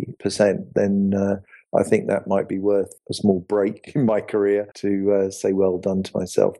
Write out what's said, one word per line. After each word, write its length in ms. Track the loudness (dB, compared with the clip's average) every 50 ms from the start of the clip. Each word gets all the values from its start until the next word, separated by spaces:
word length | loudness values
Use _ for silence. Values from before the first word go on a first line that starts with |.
| -4 -6 -10 _
percent, 540 | -6 -6 0 2 2 2 2 0 -4 -4 -2
then, 400 | 0 0 2 2 2 2 0 0
uh, 260 | 0 0 -2 -2 -4 -6 _ -20 -20 _ -2 0
I 80 | 0 2
think 240 | 2 0 0 0 0
that 200 | -2 -2 -2 -2
might 200 | -2 -2 -2 -2
be 120 | -6 -4
worth 340 | 0 0 0 0 0 -4 -8 -20 _ -10
a 40 | -10
small 280 | -2 2 2 2 2
break 500 | 0 -2 0 0 0 0 -2 -6 _ -6
<laughs> 40 | -2
in 100 | 0 0
my 160 | 2 2 0
career 480 | -2 -2 0 0 2 2 2 0 -2 -4 -10
to, 380 | -6 -4 -2 -2 0 2 2 2
uh, 180 | 2 2 0
say 220 | -4 -4 -2 -2 2
well 240 | 2 2 2 0 0
done 260 | -2 -2 -2 -2 -2
to 140 | -2 -4 -6
myself. 380 | -6 -2 0 2 2 2 0 0